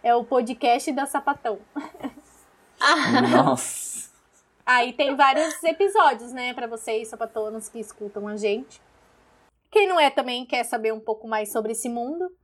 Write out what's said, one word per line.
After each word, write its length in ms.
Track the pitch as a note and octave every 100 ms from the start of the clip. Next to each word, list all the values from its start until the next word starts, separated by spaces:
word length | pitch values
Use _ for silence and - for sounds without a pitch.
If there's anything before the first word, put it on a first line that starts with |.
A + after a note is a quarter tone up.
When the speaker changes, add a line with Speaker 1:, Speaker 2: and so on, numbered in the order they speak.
Speaker 1:
É 100 | A#3+
o 100 | A#3+
podcast 680 | A#3+ B3+ A#3 A#3+ B3 A#3+ -
da 140 | C4 C#4
Sapatão. 520 | C4 C4+ - A#3 G#3 - D4 - - C4 - _ _ _ _ _ _
Speaker 2:
Ah. 420 | C#4 D#4+ C4+ B3
Speaker 3:
Nossa. 880 | B3 - - C3 - - - - - _ _ _ _ _ -
Speaker 1:
Aí 260 | B3 A#3+
tem 220 | - C#4 C4+
vários 480 | C#4+ D4 D#4+ -
episódios, 680 | E4 D#4+ G4 G#4 D#4+ A3+ A#3+
né, 200 | B3+ B3
pra 140 | B3 A#3
vocês, 400 | A3+ - A3 A3
sapatonas, 640 | A3+ A3+ A3 G#3+ A3 G#3+
que 100 | A#3
escutam 480 | G#3 - G#3 G#3 G#3
a 80 | G#3+
gente. 440 | G#3 A3 C4 - _ _ _ _ _ _ _ _ _
Quem 160 | G#4+ G4
não 120 | F4+
é 100 | C#4+
também 360 | C#4+ B3 B3 B3+
quer 180 | B3+ A#3
saber 280 | A#3+ A3
um 60 | A3
pouco 260 | A3 A3 A3+
mais 240 | A3 G#3
sobre 200 | A3+ G#3+
esse 160 | A3 B3
mundo. 400 | A#3+ B3 E4+ F4+ F4+